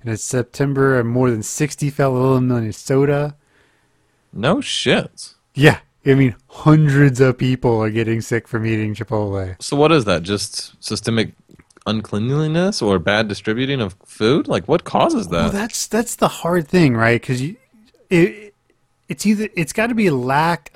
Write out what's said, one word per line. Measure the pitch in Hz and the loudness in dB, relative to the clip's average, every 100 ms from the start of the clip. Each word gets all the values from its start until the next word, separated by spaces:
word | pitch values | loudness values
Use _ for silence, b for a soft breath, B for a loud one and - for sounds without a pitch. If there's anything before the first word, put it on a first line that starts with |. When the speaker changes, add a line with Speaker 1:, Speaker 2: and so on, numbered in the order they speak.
Speaker 1:
And | 117 | -8
in | 107 | -6
September, | - 127 117 - 139 139 135 127 | -4 -4 -4 -4 -2 2 2 2
more | 117 123 127 | 2 2 2
than | 113 | 0
sixty | 107 - 151 - 147 | -4 -4 -4 -2 -4
fell | 143 139 127 | 0 0 2
ill | 131 131 | 2 2
in | 127 | 2
Minnesota. | 123 110 - - 135 143 143 147 147 _ _ _ _ _ _ _ _ _ | 0 -4 -6 -2 2 2 0 -2 -8 _ _ _ _ _ _ _ _ _
Speaker 2:
No | - 117 226 | -4 0 0
shit. | - - 123 180 - - - _ _ | -2 -4 0 0 -2 -12 -20 _ _
Speaker 1:
Yeah. | - 143 - - _ 139 | 2 4 4 -4 _ 2
I | |
mean, | 135 131 - _ | 4 4 0 _
hundreds | - 156 156 151 139 143 123 | -2 4 6 6 6 4 6
of | 131 123 | 2 2
people | 127 127 127 113 | -2 0 0 0
are | 110 | 0
getting | 110 110 113 | -2 -2 -2
sick | 110 117 - | -2 -6 -4
from | 113 110 | -4 -2
eating | 110 107 | -2 -4
Chipotle. | 104 113 110 104 98 92 92 | -6 -6 -4 -2 -4 -6 -10
Speaker 2:
So | - 143 | -4 0
what | 151 | 2
is | 160 104 | 2 2
that? | 87 | -2
Just | 87 101 - - - - | -2 -4 -6 -10 -14 -16
systemic | - 107 - 113 90 - _ - _ _ - | -10 -6 -2 -2 -2 -8 _ -20 _ _ -6
uncleanliness | 110 104 104 117 143 156 165 190 - | -6 -6 -6 -2 -2 -2 -2 -2 -2
or | 107 92 | 0 0
bad | 82 104 110 | 2 0 -2
distributing | 98 - 110 131 139 | -4 -6 -4 -2 -2
of | 101 95 | -4 -8
food? | _ - 107 151 - | _ -2 0 2 0
Like, | 107 87 | -4 0
what | 170 | -2
causes | - - 175 294 180 | 0 0 2 0 -2
that? | 85 | 0
Speaker 1:
Well, | 82 | 0
that's, | 202 226 - - | -2 -6 -8 -4
that's | 214 220 - | -4 -4 -2
the | 165 | -2
hard | - 165 180 160 | -2 -2 -2 0
thing, | 185 151 113 | 2 2 4
right? | 117 117 | 2 0
'Cause | - 127 | -2 -4
you, | 139 220 _ _ _ _ _ | -6 -10 _ _ _ _ _
it, | 175 196 208 208 _ _ _ _ _ - | 2 2 0 -18 _ _ _ _ _ -12
it's | 180 202 | -4 0
either, | 208 214 - | 0 -2 -6
it's | 160 | -6
gotta | - 226 | -4 -2
be | 226 196 | 0 0
a | |
lack | 135 127 139 165 170 - | 0 0 0 0 -2 -6